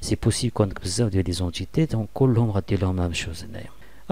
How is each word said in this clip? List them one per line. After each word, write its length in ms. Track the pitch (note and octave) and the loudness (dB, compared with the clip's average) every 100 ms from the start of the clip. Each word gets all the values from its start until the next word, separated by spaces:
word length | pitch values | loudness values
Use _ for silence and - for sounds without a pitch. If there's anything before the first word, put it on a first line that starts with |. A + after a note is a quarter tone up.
سي 160 | - A2 | -4 0
بوسيبل 240 | A#2+ - A#2+ | 2 2 0
يكون 180 | - G2+ | 2 0
عندك 160 | - | 0
بزاف 280 | F#2 G2+ A#2 | -4 0 2
ديال 140 | F#2+ F2+ | 2 0
لي 40 | |
زونتيتي، 540 | F2 F2+ - G2 - D#3 | 0 -2 -4 -2 0 2
دونك 220 | A2+ G#2 | 0 -4
كلهم 380 | - C3+ A#2 A#2 | 2 4 6 4
غدير 300 | G2+ - G2 | 2 0 0
لهم 140 | F#2 F#2 | 2 2
لا 60 | |
ميم 120 | F2 | 0
شوز 300 | F2 - E2 | -2 -6 -8
هنايا. 260 | - F#2 - - - - - | -10 -12 -12 -14 -16 -16 12